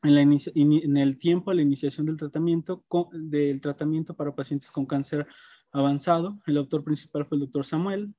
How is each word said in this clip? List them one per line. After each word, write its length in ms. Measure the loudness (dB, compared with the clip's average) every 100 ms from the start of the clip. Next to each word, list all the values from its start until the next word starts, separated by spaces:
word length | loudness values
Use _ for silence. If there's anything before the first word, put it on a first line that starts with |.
en 120 | 6 6
la 60 |
inicia-, 320 | 6 4 2
ini-, 320 | 2 4 4 2
en 100 | 2
el 220 | 2 0
tiempo 340 | 0 0 0
de 40 | 0
la 80 |
iniciación 420 | 2 0 -4 -4 -4
del 120 | -4
tratamiento 680 | -6 -4 0 -2 -2 -10 _
co-, 220 | -4 -4
del 480 | -8 -4 0 0 -2
tratamiento 560 | -6 -4 -2 -2 -4 -6
para 200 | -8 -6
pacientes 360 | -6 -6 -6
con 140 | -6 -4
cáncer 420 | -4 -2 -6 -6 -12 -20 -20 _
avanzado. 640 | -2 0 0 2 0 0 -8 -2
El 120 | -2
autor 280 | 0 -4 -2
principal 400 | -6 -4 -8 -4
fue 100 | -4
el 60 |
doctor 240 | -2 -6 -4
Samuel 480 | -4 -2 -4 -8